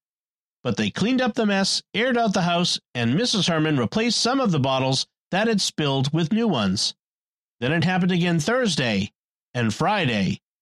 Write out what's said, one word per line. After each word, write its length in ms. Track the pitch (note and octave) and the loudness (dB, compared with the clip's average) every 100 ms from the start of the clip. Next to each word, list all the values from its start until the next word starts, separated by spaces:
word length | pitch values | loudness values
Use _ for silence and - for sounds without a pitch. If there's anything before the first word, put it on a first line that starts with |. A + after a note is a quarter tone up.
| _ _ _ _ _ _ | _ _ _ _ _ _
but 140 | B2 - | -6 -2
they 140 | G#3 | -2
cleaned 320 | - G#3 B3+ | 0 0 2
up 140 | B3+ - | 0 0
the 100 | G#3 | 0
mess, 360 | G3 G3 - - | 2 0 -2 -4
aired 240 | F#3+ B3 A#3+ | -4 0 0
out 160 | A3+ | 0
the 80 | F#3+ | 0
house, 360 | F3 F3 F3 - _ | 2 2 0 -4 _
and 220 | B2 A#2 D3+ | -2 0 0
Missus 320 | B3 G#3 F3 | 0 0 0
Herman 300 | D#3+ D#3 C#3+ | 0 0 0
replaced 420 | A2+ A3 A#3 - | 0 0 0 0
some 220 | A3+ C4+ | 0 0
of 100 | A#3 | 0
the 80 | D#3 | 0
bottles 480 | C3 C3 C3 C3 - _ - | 0 0 0 -2 -4 _ -6
that 160 | F3+ A3+ | -2 0
had 140 | G#3 | 0
spilled 500 | - - D3 C3+ C3+ | -2 -2 0 0 0
with 220 | D#3+ E3+ | 0 0
new 160 | G#3+ A#3 | 0 0
ones. 460 | C3+ G2 G2+ - - _ _ _ _ _ - | 0 0 0 -4 -8 _ _ _ _ _ -6
Then 100 | B2 | -2
it 140 | E3 E3+ | 0 0
happened 260 | F#3 F3+ | 2 0
again 300 | F3+ F3 E3+ | 2 0 0
Thursday, 720 | A3 B3+ A#3 D#3 B2 G2+ G#2 _ _ _ _ | 0 0 0 0 0 0 -4 _ _ _ _
and 200 | B2 A2+ | -4 -2
Friday, 680 | - E3+ G#3 D3 G#2+ F#2+ G2 _ _ | 0 0 2 0 0 -2 -4 _ _